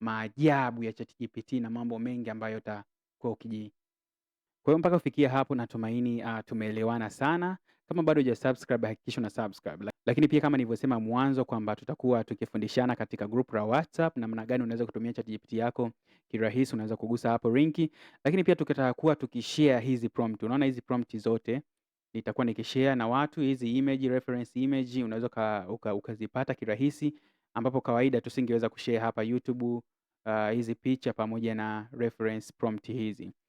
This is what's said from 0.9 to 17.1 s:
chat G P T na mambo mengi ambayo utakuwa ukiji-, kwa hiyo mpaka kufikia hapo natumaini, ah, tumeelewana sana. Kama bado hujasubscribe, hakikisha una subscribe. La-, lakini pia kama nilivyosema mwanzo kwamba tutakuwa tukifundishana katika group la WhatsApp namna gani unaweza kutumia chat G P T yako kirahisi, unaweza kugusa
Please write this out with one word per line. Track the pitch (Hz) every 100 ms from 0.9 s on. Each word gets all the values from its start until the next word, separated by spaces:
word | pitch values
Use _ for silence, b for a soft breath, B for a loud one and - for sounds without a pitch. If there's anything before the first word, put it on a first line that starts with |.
chat | 110 113 _
G | 117
P | 113
T | - 127
na | 113
mambo | 117 120 113
mengi | 120 123 113
ambayo | 110 110 110
utakuwa | - 104 - _ _ _ 120
ukiji-, | 107 113 107 104 _ _ _ _ _ _ _ _ _
kwa | -
hiyo | 160
mpaka | 170 175
kufikia | 139 147 135
hapo | 135 131
natumaini, | 127 117 113 110 120 123 117
ah, | 117 110
tumeelewana | - 113 107 107 113 117 107
sana. | - 139 175 180 185 _ _ -
Kama | 165
bado | 156 151
hujasubscribe, | 127 113 131 127 - 117 113
hakikisha | 110 - 127
una | 107
subscribe. | - 107 - 98 82
La-, | 101 - -
lakini | - 147
pia | 147
kama | 147 135
nilivyosema | 113 113 135 117
mwanzo | 110 120 139 131
kwamba | 123 113 107 107
tutakuwa | - 156 127 120
tukifundishana | - 107 113 110 107 127 123 120
katika | 110 - 104
group | 117 127
la | 110
WhatsApp | 107 135 160 - 165 127
namna | 113 113 110
gani | 127
unaweza | 117 113 117
kutumia | 107 117
chat | 120 110
G | 107
P | _
T | 113
yako | 117 - 117 - b b _
kirahisi, | 113 110 123 131
unaweza | 113 110 110
kugusa | 110